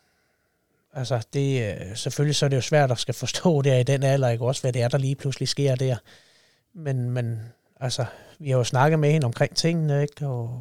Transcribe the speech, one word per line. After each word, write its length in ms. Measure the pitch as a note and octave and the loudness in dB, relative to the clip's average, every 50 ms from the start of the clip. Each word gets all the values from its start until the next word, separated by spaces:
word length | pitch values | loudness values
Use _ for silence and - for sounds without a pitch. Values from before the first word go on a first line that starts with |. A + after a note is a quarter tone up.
| _ _ _ _ _ _ _ _ _ _ _ _ _ _ _ _ _ _ - | _ _ _ _ _ _ _ _ _ _ _ _ _ _ _ _ _ _ -10
altså, 340 | C#3+ B2+ - C3+ A#2 - - - | -8 -4 -2 -2 -4 -4 -4 -2
det, 420 | C#3 C#3 C#3 C3+ B2+ A2+ G2+ F2 - | -2 0 0 0 0 0 -2 -4 -6
øh, 160 | E2 F#2 G#2+ | -8 -10 -8
selvfølgelig 400 | A#2 - C#3+ - - C#3+ D3+ C#3 | -8 -6 -6 -2 0 0 0 2
så 80 | - D#3 | 2 2
er 40 | C#3 | 2
det 80 | C3+ | 2
jo 40 | C3 - | 0 0
svært 280 | - D3+ D3+ C#3+ B2+ | 2 4 4 4 4
at 80 | B2 - | 2 -2
skal 160 | - - B2+ | -2 -4 -6
forstå 480 | - - - - - - F3+ D#3+ C#3+ C3 | -6 -4 -6 -4 0 2 2 4 4 4
der 140 | C#3 C3 B2+ | 4 4 4
i 40 | B2 | 4
den 200 | B2+ C#3 C3 C#3 | 2 2 2 2
alder, 260 | C3+ C3+ C#3 C3 A#2+ | 2 2 2 2 2
ikke 160 | A#2 A2+ A#2 | 0 0 0
også, 180 | A#2+ C3+ - - | -2 -2 -2 -2
hvad 100 | C3 A#2 | -2 0
det 100 | B2+ A#2 | 0 0
er, 60 | A#2+ | 2
der 100 | C3 C#3+ | 2 0
lige 160 | C3 C3 C#3 | 0 0 -2
pludselig 340 | - - C#3+ B2 - C3+ B2 | -2 -4 -6 -4 -4 -4 -4
sker 260 | - - C#3 C3+ C3 | -2 0 0 0 2
der. 220 | B2+ C3+ C3 B2 - - - - - _ _ _ _ _ _ _ _ _ _ - | 2 0 0 -2 -2 -6 -12 -20 -20 _ _ _ _ _ _ _ _ _ _ -16
Men, 360 | F#3 D#3 C#3+ C3+ B2+ A#2+ A#2+ | -10 -6 -4 -2 -2 -2 -2
men, 300 | B2 B2+ A#2+ A#2 A#2 A2 A2 A#2 - _ _ _ _ - | -2 -2 -2 -4 -4 -6 -8 -12 -18 _ _ _ _ -8
altså, 240 | C3 A#2+ - - B2 - - - - - - - | -6 -4 -2 -4 -4 -6 -8 -14 -20 -20 -18 -10
vi 120 | D#3+ C#3 | -4 0
har 80 | C3 B2+ | 0 2
jo 60 | A#2 | 2
snakket 340 | - - B2 C3+ D#3 D#3+ D#3 | 2 2 2 4 4 4 4
med 140 | D3 D3 D3+ | 4 4 4
hende 120 | D#3+ C#3 | 2 2
omkring 320 | A#2 A#2 - C#3+ - - | 0 0 0 -2 -2 -2
tingene, 460 | - - E3+ E3+ E3 D#3 D3 C#3+ C#3+ D3 | -2 0 0 0 0 0 0 0 0 0
ikke, 240 | C#3+ - - D3+ | -2 -4 -6 -6
og, 160 | C3+ B2+ A#2+ A#2 A2+ B2 B2 | -4 -4 -4 -6 -6 -8 -10